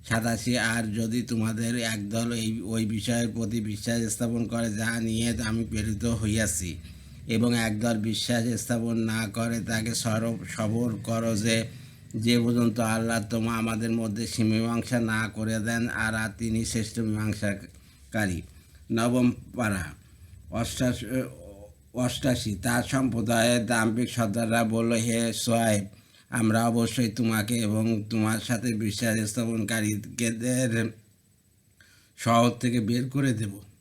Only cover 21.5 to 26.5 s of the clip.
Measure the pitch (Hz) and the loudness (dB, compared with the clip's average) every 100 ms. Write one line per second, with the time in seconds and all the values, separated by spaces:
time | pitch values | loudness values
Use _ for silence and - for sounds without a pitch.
21.5 | - - - - 123 123 - 139 123 113 | -18 -20 -20 -10 -2 -2 0 0 0 -2
22.5 | 90 120 120 - 135 131 113 107 117 117 | -2 0 0 0 0 2 0 2 4 4
23.5 | 120 107 117 113 113 117 120 110 107 113 | 4 2 2 2 2 -2 0 0 0 2
24.5 | 117 113 113 117 117 113 113 113 107 120 | 2 2 2 2 2 2 0 0 -2 2
25.5 | 117 113 104 98 - _ - _ 123 110 | 4 4 2 0 -12 _ -20 _ 0 4